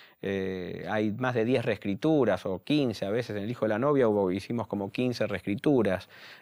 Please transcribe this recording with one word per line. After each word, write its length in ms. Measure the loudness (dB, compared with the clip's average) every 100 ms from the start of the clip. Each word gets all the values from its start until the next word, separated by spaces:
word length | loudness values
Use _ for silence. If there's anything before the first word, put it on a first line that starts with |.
| -20 _
eh, 640 | -4 -2 -2 -6 -8 -8 -4
hay 220 | 0 0
más 240 | 0 -2
de 100 | 0
diez 200 | 2 2
reescrituras, 840 | 0 -2 -2 0 2 4 2 0 -2
o 160 | -4
quince 420 | 0 2 2 -2
a 60 | -4
veces. 260 | -4 -4 -4
En 60 |
El 80 | -6
hijo 140 | -2
de 60 | 0
la 100 | 2
novia 260 | 2 4 4
hubo, 240 | 4 2
hicimos 380 | 0 -2 -4 -4
como 240 | -4 -4
quince 340 | -2 -2 0 -2
reescrituras. 840 | -4 -4 0 2 4 4 0 -4 -20 -20 -18